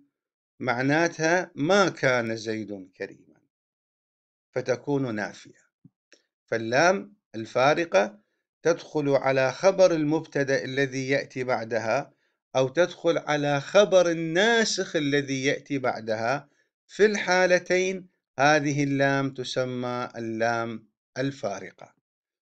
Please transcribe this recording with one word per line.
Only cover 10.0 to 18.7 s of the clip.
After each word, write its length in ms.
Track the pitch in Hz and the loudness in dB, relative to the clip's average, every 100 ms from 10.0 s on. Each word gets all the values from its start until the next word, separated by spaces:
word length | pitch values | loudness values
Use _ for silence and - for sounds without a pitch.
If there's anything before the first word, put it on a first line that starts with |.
| 147 160 156 147 139 135 | 0 -2 -2 -4 0 -2
الذي 440 | 123 131 139 131 131 | -2 -2 -2 -2 -2
يأتي 360 | 139 - 131 | -2 -2 -6
بعدها، 680 | 127 117 113 117 113 127 143 _ _ _ _ 131 | -4 -4 -2 -4 0 -2 -2 _ _ _ _ -2
أو 120 | 131 | 0
تدخل 500 | 165 175 - 170 151 | 0 0 0 -2 0
على 420 | - 147 143 143 | 0 -2 0 -2
خبر 500 | - 196 208 185 170 | 2 4 6 6 4
الناسخ 840 | 165 165 170 220 233 214 - 190 165 | 0 -2 2 2 2 0 -2 -4 -2
الذي 480 | 143 143 135 135 | 0 0 0 -2
يأتي 340 | 135 - - 139 | -2 -2 -4 -4
بعدها. 680 | 123 113 110 110 113 143 - _ _ _ _ | -2 -4 -4 -2 -2 -2 -6 _ _ _ _
في 200 | - 214 | 2 2
الحالتين 1040 | 202 - 180 180 180 175 180 185 190 - _ _ - | 2 0 2 4 2 2 0 0 -4 -12 _ _ 0
هذه 460 | 147 151 147 | 4 4 2